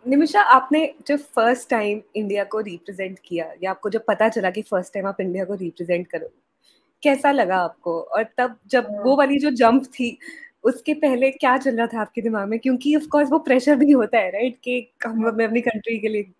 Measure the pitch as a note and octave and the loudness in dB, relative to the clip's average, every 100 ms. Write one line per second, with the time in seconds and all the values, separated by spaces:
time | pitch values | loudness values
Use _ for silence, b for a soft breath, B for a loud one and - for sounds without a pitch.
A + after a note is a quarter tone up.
0 | A#3+ C#4 D#4+ G#4 G4 C4 C4 D4+ D#4+ - | 2 2 2 2 6 6 6 0 0 -6
1 | - C#4+ - - A3+ B3 - A#3 G#3 G#3 | -4 -4 -2 0 2 0 -2 -2 -2 -6
2 | - G#3+ G#3 G3+ G3+ G#3+ G#3 E3+ - F#3+ | -8 -8 -4 -4 -4 -6 -8 -12 -16 -10
3 | F#3+ F#3+ _ E3+ D#3+ - F#3 F#3+ G#3 A3 | -10 -10 _ -8 -8 -8 -6 -6 -4 -4
4 | - G3 A3 A3+ F#3+ G3 G#3+ F#3+ F#3 G3+ | -2 0 0 2 -4 -4 -4 -4 -4 -8
5 | G3 G3 F#3+ F#3 F#3+ G3+ F3 - E3+ F3 | -6 -6 -6 -4 -6 -6 -8 -10 -4 -4
6 | F3 E3 D#3+ _ _ _ _ _ _ _ | -4 -10 -10 _ _ _ _ _ _ _
7 | D4 C4+ C#4+ C#4+ F#3+ F#3 E3+ - F3 E3 | 0 2 2 2 2 0 -2 -6 -6 -6
8 | - G3 A3 - B3 A#3 _ B3+ A#3+ - | -4 -4 -4 -4 -4 -6 _ -2 0 -4
9 | B3+ C#4 C#4 C#4 D4 A#3+ A#3 C4 C4 - | 2 4 4 2 0 4 4 4 0 -6
10 | A#3+ - B B B _ A#3 - - D4+ | -6 -6 B B B _ -2 -2 -4 0
11 | D4+ B3 C4+ C4 C4 B3+ C4+ A3+ A#3 A#3 | 0 2 0 0 0 2 0 -2 -2 -4
12 | G#3 - A3 A3 G3 A3+ C4 B3+ C#4+ D4+ | -6 -4 -4 -4 -4 -2 -2 0 2 0
13 | D4+ D4 C#4 D4+ C#4+ C4 C4+ C#4 D4 C4+ | 2 0 2 0 2 2 4 4 6 4
14 | G#3+ A#3 F#3 G3 B3 A3+ B3 B3 A#3+ _ | 4 0 0 -2 -4 -4 -6 -6 -6 _
15 | A#3 A3+ A3 A3 A3 A#3 A#3 A3 A3+ A3+ | -6 -2 -2 0 0 0 -2 -4 -6 -6
16 | G#3+ G#3+ G3 _ | -4 -4 -8 _